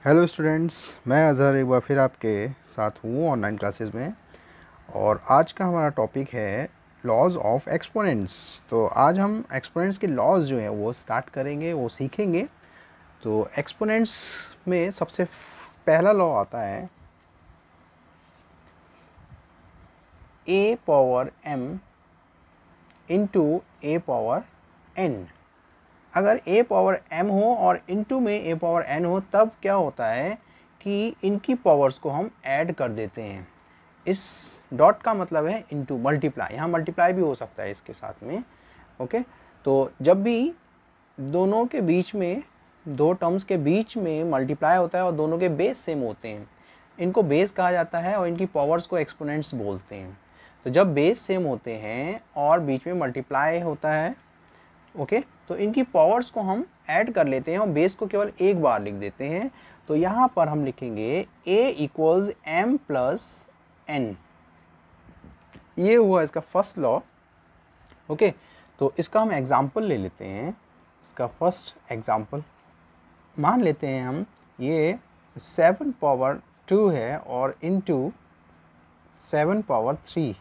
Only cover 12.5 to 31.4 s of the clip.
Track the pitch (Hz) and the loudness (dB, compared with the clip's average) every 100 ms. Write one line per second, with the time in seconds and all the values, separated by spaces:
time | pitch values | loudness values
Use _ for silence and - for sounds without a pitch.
12.5 | _ - - - - - _ 113 107 107 | _ -20 -20 -20 -20 -20 _ -2 -2 -2
13.5 | - 143 - 214 220 220 - - - - | -6 -8 -4 0 0 0 -2 -8 -12 -14
14.5 | - 180 180 175 196 170 - 180 - - | -10 -2 0 0 -4 -6 -4 -6 -6 -20
15.5 | - - - - 160 190 208 170 120 98 | -20 -20 -4 2 4 6 4 4 2 -2
16.5 | 120 101 98 185 _ - _ _ _ - | -4 -6 -6 -10 _ -20 _ _ _ -20
17.5 | _ _ _ _ _ _ _ _ _ _ | _ _ _ _ _ _ _ _ _ _
18.5 | _ _ _ _ _ _ - - - _ | _ _ _ _ _ _ -20 -20 -20 _
19.5 | _ _ - - _ _ _ - _ - | _ _ -20 -20 _ _ _ -20 _ -2
20.5 | 190 208 240 - 147 127 123 131 _ 151 | 2 2 0 2 4 4 2 -2 _ -8
21.5 | 139 127 185 _ _ _ _ _ _ _ | -6 -6 -10 _ _ _ _ _ _ _
22.5 | _ _ _ _ _ - 180 202 196 151 | _ _ _ _ _ -2 0 2 2 2
23.5 | 170 - _ 147 165 - 120 110 151 - | 0 -4 _ -4 -4 -2 -2 0 -2 -4
24.5 | _ _ _ _ - 180 110 85 _ _ | _ _ _ _ -4 -4 -4 -12 _ _
25.5 | _ _ _ _ _ _ 175 202 240 - | _ _ _ _ _ _ 0 2 0 2
26.5 | 202 240 190 190 185 _ 165 202 196 220 | 2 4 2 2 0 _ -4 0 2 2
27.5 | 233 185 180 - 196 208 262 226 208 160 | 4 2 2 -2 -6 -2 0 0 0 -2
28.5 | 165 170 170 - 147 175 190 190 202 226 | -2 0 0 0 -2 0 -2 2 2 2
29.5 | - 196 196 156 - 113 117 165 220 _ | 2 0 2 0 -2 -2 -2 -4 -6 _
30.5 | _ _ _ 202 202 226 - 190 202 | _ _ _ -4 -2 -4 -2 -2 -2